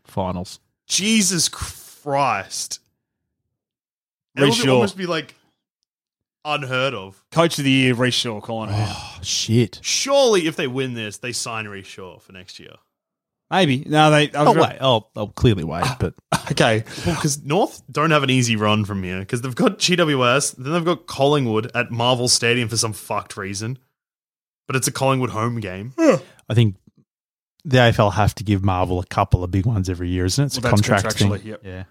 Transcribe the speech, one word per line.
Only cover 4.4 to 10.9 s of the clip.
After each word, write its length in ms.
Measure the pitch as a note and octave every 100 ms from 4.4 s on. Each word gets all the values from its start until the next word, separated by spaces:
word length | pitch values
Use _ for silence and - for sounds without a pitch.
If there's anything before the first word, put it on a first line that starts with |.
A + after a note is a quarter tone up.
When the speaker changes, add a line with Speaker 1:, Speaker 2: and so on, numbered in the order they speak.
Speaker 2:
It 40 | C#3
would 60 | - C3+
Speaker 3:
Shaw. 60 | C3
Speaker 2:
almost 200 | G3+ F#3+
be, 80 | F3
like, 280 | E3 A#2+ - _ _ _ _ _ _ _ _ _ _ D3+
unheard 460 | D3 C3+ B2+ C3+
of. 280 | A2+ F#2+ F#2+ _
Speaker 3:
Coach 280 | D#3 E3 -
of 60 |
the 60 | C3+
year, 240 | C3+ B2+
Reece 200 | A#2+ B2
Shaw, 260 | - A#2+ G#2+
calling 280 | - A2+ G#2+
it 40 |
out. 140 | G#2+ G#2+
Speaker 1:
Oh, 280 | - - -
shit. 560 | - - - A2+ A#2+ -
Speaker 2:
Surely 640 | - - C4 C#4 B3+ G3 D#3+
if 100 | D#3
they 100 | C#3+
win 260 | B2+ C3